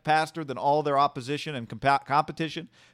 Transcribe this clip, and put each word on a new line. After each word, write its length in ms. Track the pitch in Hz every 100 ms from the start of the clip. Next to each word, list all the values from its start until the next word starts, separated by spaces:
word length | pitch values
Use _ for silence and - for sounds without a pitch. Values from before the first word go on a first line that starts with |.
faster 380 | - 156 156 165
than 140 | 147 117
all 260 | 139 147
their 160 | 147 139
opposition 560 | 143 139 123 147 156
and 140 | 139 117
compa-, 380 | 113 135 139 -
competition, 640 | 143 151 147 160 165 - _ _